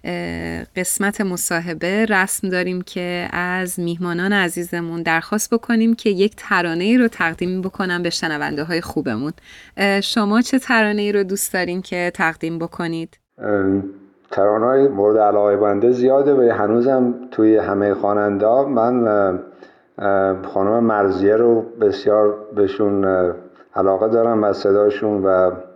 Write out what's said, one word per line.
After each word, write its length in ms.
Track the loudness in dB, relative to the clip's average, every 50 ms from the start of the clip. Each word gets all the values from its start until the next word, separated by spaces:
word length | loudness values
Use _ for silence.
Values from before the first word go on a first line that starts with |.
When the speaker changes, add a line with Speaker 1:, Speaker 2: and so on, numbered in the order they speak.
| -8
Speaker 1:
اه، 600 | -8 -8 -6 -6 -6 -8 -8 -8 -8 -8 -8 -10 -10 _
قسمت 460 | -6 -6 -4 -4 -2 -2 -4 -2 -2
مصاحبه 840 | -4 -4 -4 -6 -4 -4 -4 -4 -4 -6 -8 -6 -4 -2 0 0 0
رسم 440 | 0 2 0 0 -2 -4 -6 -4 -4
داریم 320 | -2 -2 -2 -2 -4 -6
که 460 | -8 -8 -10 -8 -6 -6 -6 -6 -6 -6
از 480 | -6 -6 -4 -4 -4 -4 -4 -6 -6 -6
میهمانان 540 | -4 -6 -4 -4 -6 -6 -4 -2 -2 0 0
عزیزمون 680 | 0 0 0 -4 -6 -8 -6 -6 -8 -6 -6 -8 -6 -2
درخواست 500 | -2 -2 -2 -2 -2 -4 -4 -2 -2 -2
بکنیم 420 | -4 -2 0 0 2 2 2 0
که 140 | 0 0 -2
یک 240 | 0 2 0 0 0 -6
ترانه‌ای 600 | -6 -2 -2 0 0 -2 -2 -2 0 2 2 4
رو 100 | 2 2
تقدیم 540 | 0 -2 -4 -4 -2 -4 -4 -4 -4 -4
بکنن 420 | -6 -6 -6 -6 -4 -4 -2 -2 -2
به 60 | -4
شنونده 540 | -4 -4 -4 -4 -4 -4 -4 -4 -4 -6 -4
های 180 | -4 -4 -4
خوبمون. 520 | -4 -4 -6 -4 -4 -4 -4 -4 -4 -6 -8 -10 _ -20 -20 -20 -20 -20 _ -2
اه، 240 | 0 0 2 0
شما 400 | -2 -2 -2 0 0 2 2 2
چه 180 | 2 2 0 -2
ترانه‌ای 520 | 0 2 0 2 2 2 0 -2 -2 0
رو 120 | 0 0 0
دوست 300 | 0 -2 -6 -6 -4 -4
دارین 280 | -4 -4 -2 -4 -6
که 300 | -8 -6 -6 -4 -4 -4 -2
تقدیم 460 | -2 -2 -2 -2 -4 -6 -6 -6 -6
بکنید؟ 600 | -8 -8 -6 -6 -6 -4 -4 -6 -8 -10 _ _ _ _ _ -8
Speaker 2:
اه، 100 | -4 -2 0 0 2 0 0 -2 -2 -6 -14 -18 -20 -20 _ _ _ _
ترانه‌های 560 | -2 0 2 2 2 2 2 2 4 4 4 2
مورد 300 | 2 2 2 4 4 4
علاقهٔ 400 | 4 4 4 4 4 4 2 2
بنده 340 | 2 2 2 2 2 2
زیاده 420 | 2 4 4 4 4 4 4 4 4
و 180 | 4 4 4 4 2
هنوزم 560 | 0 2 2 2 2 2 2 2 2 0 0 -4 -10 -10
توی 260 | -2 2 4 4 4 4
همهٔ 360 | 2 0 0 0 2 0 0
خواننده‌ها 680 | 0 0 0 0 2 0 0 0 2 2 2 4 2 2
من، 440 | 0 0 0 2 2 2 2 2 2
اه، 260 | 2 2 2 0 0 -4 -8 -12 -20 -20 -20 -20 _ _ _ _ _ -4 -2
اه، 380 | 0 2 2 2 2 0 -2 -6 -6 -2
خانم 300 | -2 0 2 2 2 2
مرضیه 520 | 2 2 2 2 2 2 2 4 4 4
رو 300 | 4 4 4 4 2 0 -4 -4 0
بسیار 540 | 0 0 0 0 0 2 2 4 4 2 0 -2 -10 -10 -2
بهشون، 500 | -2 -2 -2 0 0 0 0 0 0 0
اه، 280 | 0 2 2 0 0 -2 -6 -12 -20 _ _ -20 _ _
علاقه 340 | -2 0 2 2 2 2 2
دارم 340 | 2 2 2 2 2 2 2
و 100 | 0 0
صداشون 680 | 0 2 2 4 4 4 2 2 0 -2 -2 -2 0 2
و 280 | 2 4 4 4 2 0 -2 -12 -18 -20